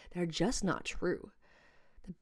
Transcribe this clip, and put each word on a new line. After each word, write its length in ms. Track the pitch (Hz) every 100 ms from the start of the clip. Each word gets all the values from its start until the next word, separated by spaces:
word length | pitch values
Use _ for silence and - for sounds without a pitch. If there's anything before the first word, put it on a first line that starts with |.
| -
that 80 | 180
are 60 | 170
just 360 | 151 180 -
not 220 | 190 -
true. 480 | - - - - - - - - - - - - -
The 80 | -